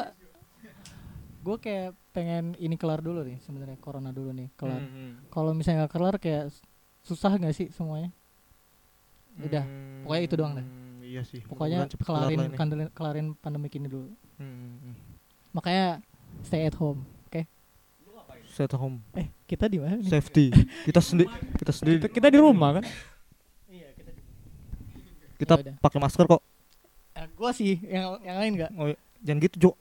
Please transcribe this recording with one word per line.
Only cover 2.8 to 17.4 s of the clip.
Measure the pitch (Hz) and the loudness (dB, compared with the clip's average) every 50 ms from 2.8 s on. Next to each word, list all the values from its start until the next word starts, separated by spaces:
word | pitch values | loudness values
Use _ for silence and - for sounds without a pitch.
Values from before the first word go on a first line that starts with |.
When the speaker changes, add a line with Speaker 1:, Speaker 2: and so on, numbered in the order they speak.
| - 160 156 156 | -2 -2 -2 -2
Speaker 1:
dulu | 160 165 175 170 | -4 -6 -6 -6
nih | 143 127 123 131 | -8 -8 -12 -14
sebenarnya, | - - 143 135 139 135 131 | -14 -14 -14 -14 -14 -14 -16
corona | - - 147 139 135 135 131 | -16 -16 -14 -12 -10 -10 -10
dulu | 131 135 135 131 | -10 -10 -10 -10
nih | 131 127 127 131 - | -10 -10 -12 -14 -12
kelar. | - 139 131 131 | -10 -8 -6 -6
Speaker 2:
Hmm, | 127 139 131 | -6 -8 -12
hmm. | 131 135 131 127 120 - - - | -14 -16 -18 -18 -18 -20 -20 -10
Speaker 1:
Kalau | - 160 156 160 | -4 -2 -2 0
misalnya | 160 160 156 180 165 156 | -2 0 0 0 0 0
nggak | 156 147 - | 0 -2 -2
kelar | 165 175 190 196 | -2 0 0 -2
kayak | 202 - 170 156 147 151 143 | -2 -2 -4 -4 -4 -4 -8
s-, | - - _ _ _ _ _ _ _ _ | -12 -16 _ _ _ _ _ _ _ _
susah | - - 175 - - 196 196 | -12 -12 -6 -2 0 0 2
nggak | 202 175 156 151 | 2 0 -2 -2
sih | - 180 151 | -4 -6 -8
semuanya? | - - 170 156 156 156 170 180 - _ _ _ _ _ _ _ _ _ _ _ _ _ _ _ _ _ _ _ _ _ _ _ 233 | -8 -10 -10 -8 -8 -8 -8 -10 -12 _ _ _ _ _ _ _ _ _ _ _ _ _ _ _ _ _ _ _ _ _ _ _ -16
Udah, | 165 143 156 151 147 | -12 -8 -6 -4 -4
Speaker 2:
Hmm, | 139 135 139 135 135 135 135 135 | -6 -6 -10 -14 -16 -18 -18 -12
Speaker 1:
pokoknya | 135 147 156 170 175 | -8 -6 -4 -4 -2
itu | 160 190 | -2 -2
doang | 156 156 147 143 | -2 -2 -2 -6
dah. | 131 127 127 127 127 127 127 - - | -8 -10 -12 -14 -18 -20 -20 -20 -20
Speaker 2:
iya | 123 123 127 127 | -16 -12 -12 -10
sih, | 123 - - 123 | -10 -12 -12 -14
Speaker 1:
Pokoknya | 107 - 139 135 156 156 170 180 | -14 -12 -8 -6 -4 -2 -2 -2
Speaker 2:
mudah-mudahan | 156 139 | -2 -4
cepet | - - - | -6 -6 -6
kelar | - 160 151 | -4 -2 0
Speaker 1:
kelarin | 147 - 156 | 0 0 0
Speaker 2:
lah | 156 131 | 0 -2
ini. | 131 131 | -2 -4
Speaker 1:
kandel-, | 131 160 151 151 151 156 147 - | -4 -4 -2 -2 -4 -6 -8 -8
kelarin | - 165 151 143 151 156 156 151 | -8 -6 -6 -6 -6 -6 -8 -8
pandemik | - - 156 147 147 147 139 - | -10 -10 -8 -8 -8 -8 -8 -10
ini | 143 143 139 | -10 -10 -10
dulu. | 135 135 131 147 220 - _ - _ | -10 -12 -12 -14 -18 -20 _ -20 _
Speaker 2:
Hmm, | - 139 135 | -18 -18 -16
hmm, | 127 123 123 123 120 123 | -16 -16 -18 -18 -18 -18
hmm. | 135 123 120 - - - - - _ _ _ _ _ _ | -18 -18 -18 -18 -20 -20 -20 -20 _ _ _ _ _ _
Speaker 1:
Makanya | - 165 - 175 180 190 190 180 165 - - _ _ - - - - - | -8 -6 -2 0 0 2 2 0 -2 -4 -10 _ _ -20 -20 -20 -18 -18
stay | - - - 156 160 | -8 -4 -2 0 0
at | 156 - | 0 0
home, | - 160 147 139 135 135 - - - - | 0 0 -2 -2 -4 -8 -14 -18 -20 -14
oke? | - - 165 | -8 -8 -8